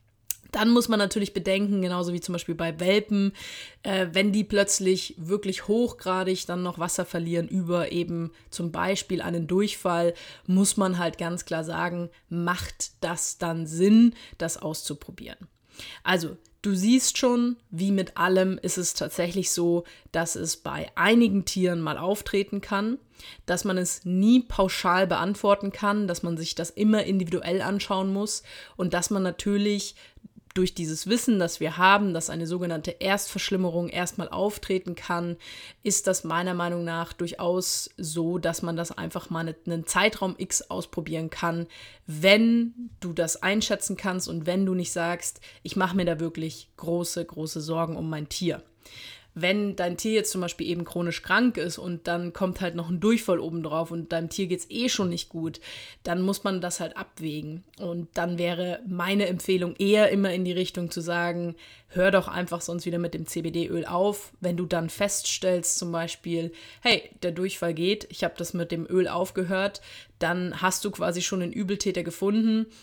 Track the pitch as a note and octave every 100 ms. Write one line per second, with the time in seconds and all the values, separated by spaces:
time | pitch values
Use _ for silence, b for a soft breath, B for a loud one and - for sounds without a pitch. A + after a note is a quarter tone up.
0 | _ _ - - - - A3 A#3+ A#3 G#3+
1 | G3 A3 G3 F#3+ F3 G3 G3+ G3+ F3+ F3+
2 | F3 F3 F3 F3 - E3 E3 D#3+ F3+ G#3
3 | G#3 G3+ G3 B B B B B F#3 F#3+
4 | F3+ F#3+ G3+ G#3 G3+ G3+ G3+ - F#3 F#3+
5 | - - D#3+ G3+ G3 F#3 - A3 A#3+ -
6 | F#3 F#3 F#3 F#3 - F3+ F3+ F3 E3+ -
7 | F3 E3+ E3+ E3+ E3+ F#3+ E3+ F3 D#3 E3+
8 | E3+ E3+ E3 B B - E3+ E3 F3+ G3
9 | - F3 F3 E3+ D#3 F#3 G#3 - F#3 E3+
10 | E3+ E3+ B B - F#3 G3 - F#3+ F3+
11 | E3+ - E3+ F3 - D#3+ D#3+ E3 F3 F3
12 | E3+ b b E3+ E3+ F3+ - - - -
13 | E3 E3+ - - E3+ E3 D#3 D#3+ G3 A3
14 | A#3 - B - E3 - - D#3+ - D3
15 | - F#3 - - - _ _ B B B
16 | F3 F#3 E3 F#3 _ _ G#3 F#3+ G#3 B3+
17 | - - B3+ A#3+ A#3+ A#3+ _ E3 G3 G3
18 | F#3 - F3 F#3 F#3+ F#3 F3+ F#3 F3 -
19 | E3+ - E3+ F#3 F3+ F3+ E3+ E3+ E3+ B
20 | B E3 E3 - E3 - - D3 D#3+ -
21 | G3+ A#3 A#3 G3 - F#3+ F3+ E3+ D#3 -
22 | F3+ G#3 - G3 G3+ G3+ - G3+ A3 C4
23 | _ B B B - F3 G3+ F#3 F3+ -
24 | F3 F#3 G#3 B3 B3 - F#3+ - F#3 F3+
25 | F#3+ F3+ F3+ G3+ G3+ G3+ G3+ - G#3 G#3
26 | G3 F3 F3 E3 E3 - F3 - G#3+ G#3+
27 | - F#3+ E3+ F3+ E3+ F#3 D#3+ G3+ - F#3+
28 | F#3+ G3 G#3 - B B B B F3+ F3
29 | F3 G3+ F#3 F3 G3+ G3+ G#3 G3+ - -
30 | B B - - _ F#3 F3+ - D#3+ D#3
31 | F#3 A#3+ - G3+ E3+ - D#3+ D#3+ F#3 G3+
32 | G3+ E3 - D#3+ E3 F3+ F3 E3 F3 -
33 | F#3+ G3+ - F#3+ - F#3 F3+ E3+ F3 -
34 | F3 - E3+ - G3+ G#3 - F#3 F3+ F3
35 | - F3 F3 E3+ B B B B G3+ -
36 | F#3+ F#3 E3 E3 F3+ F3 F3 F3 E3+ E3
37 | E3+ - F3 - F3 F#3 F#3 - - -
38 | D#3+ D#3+ E3 F3 E3 E3 E3+ E3 E3+ -
39 | E3 F3+ - E3 E3 D#3+ - E3 D#3 F3+
40 | G#3+ G#3+ F#3+ - F#3 - - F3+ - -
41 | D#3 D#3+ D#3+ - E3+ E3+ E3+ B B B
42 | - D3+ F#3 G#3 A#3 A#3 A#3 A#3+ A#3+ -
43 | F3+ E3 D#3+ - F3+ G#3+ G#3+ G3+ - F#3
44 | G3 F3+ - E3 D#3+ F#3 G3 F#3 E3+ F3
45 | E3+ F3 - - B B - G3 F#3 F#3
46 | F3 D#3 E3 E3 D#3+ - - - D#3+ E3+
47 | E3+ F3 E3+ - D#3 D#3+ D3+ E3 E3 D#3+
48 | D#3+ D#3 D3+ - F3 D3+ - _ B B
49 | B B B E3+ F3 G#3 G#3 F#3+ F3+ F3
50 | A3 A3 G#3+ F#3 F3 - D#3+ F3 E3 F3
51 | F3 - - G3 B3 F#3 E3+ - F3+ E3+
52 | - F3 F3 - F#3 F3+ F3+ E3+ E3 F3
53 | G#3 A3+ - F3 E3 E3 D#3 D#3+ E3 E3+
54 | D#3+ E3 E3 - F#3 F3+ - - B3 -
55 | F3+ E3+ - E3 D#3+ D3+ B B B B
56 | F3 F3 F#3 G3 G3+ F#3 F3+ F3 E3 -
57 | - - D#3 D3+ D3+ E3 - - F3 F3
58 | E3 F#3 F3 F3 F3 F3 F3+ F3 A#3 F3+
59 | F3+ G3+ F#3 F3+ - F#3 F3 - G3 G#3+
60 | G#3 G3+ F#3+ F3+ F3+ F3 F#3 F#3 F3 F3
61 | E3 E3+ F3 F3 E3+ E3 B B B F3+
62 | F#3+ F#3+ - F3 F3+ F3 - F3 E3+ E3+
63 | E3+ - D#3+ E3+ E3 E3 - E3+ D3+ F3
64 | G3+ G3+ - - F3+ F3 F3 E3+ E3 -
65 | G3+ - - - F#3 F3+ - - F3 E3+
66 | E3 - E3 E3 E3 B B B B3 G3+
67 | - - F3+ E3+ F#3+ - E3+ D#3 F3 G#3+
68 | - - F3 - F3 F3 E3+ E3 D#3+ F#3
69 | F3+ F3 F#3+ F#3+ F3+ F#3+ G3+ - B B
70 | B - E3 F3+ F3+ D#3 F#3 - G3+ -
71 | E3+ F3 - F#3+ F3 - F#3+ G3+ G3+ F3+
72 | E3+ - G3 A3 A3 A3 A3 B